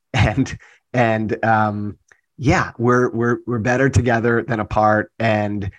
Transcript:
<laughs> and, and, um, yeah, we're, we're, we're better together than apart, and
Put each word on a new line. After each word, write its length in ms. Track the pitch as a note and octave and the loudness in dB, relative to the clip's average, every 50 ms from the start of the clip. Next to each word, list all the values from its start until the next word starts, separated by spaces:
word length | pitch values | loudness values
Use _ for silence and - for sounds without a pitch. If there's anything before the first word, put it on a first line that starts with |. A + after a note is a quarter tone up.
| _ | _
<laughs> 80 | _ - | _ 0
and, 440 | A#2+ G2+ A2+ G#2+ C3+ B2+ - - - - - _ _ _ _ - | 0 2 2 2 0 -2 -4 -6 -14 -16 -20 _ _ _ _ 0
and, 500 | B2 A#2+ A2+ A2+ A2 A2 G#2 A#2+ - - | 0 2 2 2 0 -2 -4 -4 -2 0
um, 540 | A2+ A2 G#2+ G#2+ G#2+ G#2 G#2 G#2 G#2 G2 - _ _ _ _ _ _ _ | 2 2 2 2 0 -2 -4 -8 -8 -10 -14 _ _ _ _ _ _ _
yeah, 340 | - B2 C#3+ F3+ E3+ A#2 - - | -4 0 0 0 0 0 -4 -6
we're, 320 | - A#2 B2 B2 B2 B2+ - | -2 0 2 2 2 2 0
we're, 260 | A2+ A2+ A#2 A#2+ A#2+ A#2 - | 0 -2 -2 0 -2 -2 -4
we're 140 | A2+ A#2+ A2+ | -6 -6 -4
better 300 | G#2 B2 B2 B2 C3+ C3+ | -2 0 0 2 2 2
together 540 | - - A#2+ B2+ A#2 A#2 A2 A#2+ A#2 A#2 A2+ | 2 2 2 2 0 2 2 2 0 0 0
than 160 | - A#2 G#2+ | -2 -4 -4
apart, 520 | G#2 - - A2 G#2+ G#2+ G#2+ G#2+ G#2 - _ - | -4 -2 0 2 2 4 4 2 0 -4 _ -4
and 500 | A2+ A2 G#2+ G#2 G#2 G2+ G#2 G#2 G2 G2 - | -2 0 0 0 0 -2 -4 -4 -6 -8 -10